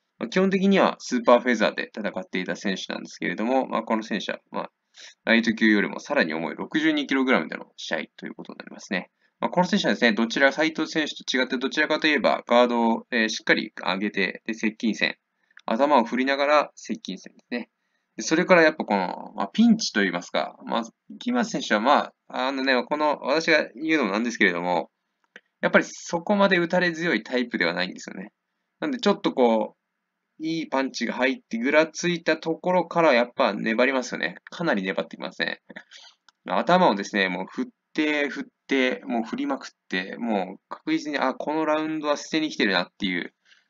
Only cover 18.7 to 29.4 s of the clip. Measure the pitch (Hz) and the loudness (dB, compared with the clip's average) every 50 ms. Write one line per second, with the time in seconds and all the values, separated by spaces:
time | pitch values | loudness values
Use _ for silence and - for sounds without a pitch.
18.7 | 151 - - - 104 98 92 90 - - - - - - - - - - 226 233 | 4 0 -2 -2 0 0 0 -2 -6 -8 -12 -12 -8 -8 -8 -2 2 4 6 6
19.7 | 214 - - - - - 98 92 87 87 - - - 85 - - - - - - | 4 4 0 -2 0 0 2 2 0 -2 -4 -4 -2 -2 -2 -4 -6 -14 -8 -4
20.7 | - 117 - - - _ _ - - 208 - 240 247 - 220 - - 269 240 - | -4 -4 -4 -4 -10 _ _ -20 -18 -10 -6 -2 0 0 0 -2 -4 -6 -2 0
21.7 | - 104 110 131 147 120 - - - _ _ - 131 127 127 131 139 131 131 135 | 0 2 4 4 4 4 2 0 -8 _ _ -10 -6 -4 -4 -4 -4 -2 0 2
22.7 | 131 123 113 - 147 147 151 151 139 - - 120 139 160 160 170 160 151 - - | 2 2 0 -2 -2 -2 0 0 -2 -2 -2 -2 0 0 2 2 2 2 2 -2
23.7 | - 117 151 160 160 151 127 98 95 107 120 120 117 - 110 95 87 85 87 90 | -6 -8 -2 0 0 2 2 0 0 0 -2 -2 0 2 2 2 2 0 -2 0
24.7 | 87 85 76 - _ _ _ _ _ _ _ _ - - _ _ _ _ - 180 | 0 -2 -2 -4 _ _ _ _ _ _ _ _ -20 -20 _ _ _ _ 0 2
25.7 | 175 190 - - - - - - - 170 165 - 208 196 196 196 190 175 175 170 | 2 2 2 0 -6 -16 -10 -8 -6 -4 -2 0 2 2 4 4 4 2 2 2
26.7 | 180 180 180 175 165 156 170 175 123 107 - - 131 123 123 120 - 107 87 85 | 0 0 0 0 0 -2 -2 0 0 -2 -2 -2 -2 -2 -2 -2 -2 0 0 0
27.7 | 87 90 90 92 - - - - - - 190 - - _ _ _ _ _ _ _ | 0 -2 -4 -4 -6 -10 -14 -14 -14 -14 -14 -16 -18 _ _ _ _ _ _ _
28.7 | _ _ 160 156 190 233 - 208 196 - - 170 - 135 | _ _ -6 -6 -4 -2 0 0 0 0 -2 -2 0 2